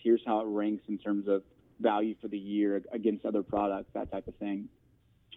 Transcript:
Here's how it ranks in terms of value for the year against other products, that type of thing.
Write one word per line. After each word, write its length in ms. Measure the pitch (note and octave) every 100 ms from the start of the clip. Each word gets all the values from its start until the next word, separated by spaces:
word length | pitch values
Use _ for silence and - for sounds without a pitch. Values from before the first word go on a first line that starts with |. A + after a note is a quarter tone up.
Here's 200 | A#2 A#2 B2
how 140 | A2
it 60 | A2
ranks 360 | G#2 G#2 G#2 -
in 100 | G2+
terms 300 | G#2 G2+ G2+
of 160 | G2 - _ _ -
value 360 | A2 G#2 A2 G2+
for 40 | A2
the 120 | G#2
year 420 | G2 G#2 G#2 G2+ -
against 320 | A#2 A2 G#2
other 200 | A2 G#2
products, 480 | F#2+ G#2 G2+ G2 -
that 180 | A2 G#2+
type 160 | G2 -
of 60 | -
thing. 300 | G2+ G2 - - _ _ _ _ _